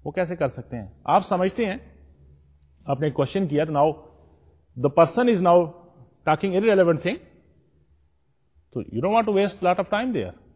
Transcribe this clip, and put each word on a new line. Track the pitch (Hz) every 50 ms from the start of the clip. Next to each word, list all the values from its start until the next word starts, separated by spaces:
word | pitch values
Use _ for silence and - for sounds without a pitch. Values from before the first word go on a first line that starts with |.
| _
وہ | 147 147 185
کیسے | 180 160 175
کر | 165 156 131 -
سکتے | - 120 - -
ہیں؟ | 120 104 95 - _ _ - 151
آپ | 196 190
سمجھتے | - - 180 185 190 190 - 233
ہیں، | 202 190 269 - - - _ - _ _ _ - _ - _ _ _ _ _ _ _ _ _ _
آپ | - 139 131
نے | 151 151
کویشچن | 135 - 139 131 - 196 196 156
کیا، | 143 143 156
تو | 160 156
now | 143 147 156 143 - - - _ _ _ _ _ _ _ _ _ _ _ _ _
the | 127 123 139 - -
person | 170 156 - 233 247 247
is | 226 185 180 175
now | 175 175 175 156 - - - - _ - - _ _ _ _
talking | - 156 151 - 196 180 190
irrelevant | 208 226 208 190 180 170 165 147 -
thing, | 175 233 349 - _ _ _ _ _ _ _ _ _ _ _ _ _ _ _ _ _ _ _ _ _ _ _ _ _ _ _ _ _ _
so | 123 - -
you | - 110
don't | 139 185 214
want | 233 226
to | 220 208 196
waste | 202 202 196 - 185
lot | 175 180 185
of | 190 - -
time | 208 240 262 233 151
there. | 101 90 - - _ _ _